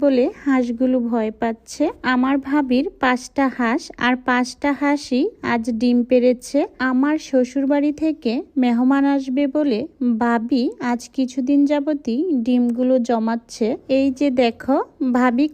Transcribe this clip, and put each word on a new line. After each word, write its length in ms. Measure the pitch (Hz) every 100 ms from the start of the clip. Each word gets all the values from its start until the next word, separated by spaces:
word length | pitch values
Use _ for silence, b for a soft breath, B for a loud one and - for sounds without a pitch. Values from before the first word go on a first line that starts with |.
বলে 220 | 285 254 277 440
হাঁসগুলো 540 | 285 262 240 233 254 254 233
ভয় 220 | 233 220 220
পাচ্ছে। 420 | 233 226 - - 302 494 247
আমার 220 | 254 262 277 269
ভাবির 380 | 294 262 247 339 -
পাঁচটা 460 | 254 254 - - 269 233
হাঁস, 260 | 233 285 - - 240
আর 80 | 254 254
পাঁচটা 420 | 247 247 - 285 277
হাঁসই 440 | 285 285 - 254 381 - -
আজ 120 | 240 233 226
ডিম 160 | 247 240 240
পেড়েছে। 500 | 254 247 254 - 277 339 - 262
আমার 260 | 254 277 311 -
শ্বশুরবাড়ি 640 | 262 247 277 269 285 294 294
থেকে 320 | 311 311 233 240 381 277
মেহমান 460 | 247 233 254 277 277 277
আসবে 280 | 269 254 285 302
বলে 240 | 294 233 302 - 240 226
ভাবি 400 | 233 233 233 269 277 466 247
আজ 120 | 240 -
কিছুদিন 460 | - 262 277 254 285 285
যাবতই 460 | 294 285 294 254 233 370 269 233
ডিমগুলো 500 | 247 240 233 254 262 233
জমাচ্ছে। 600 | 226 226 233 - - 220 277 - 269
এই 100 | 277 254
যে 80 | 285 254
দেখো 340 | 233 226 - 294 508 _ 262 247
ভাবি 280 | 254 240 302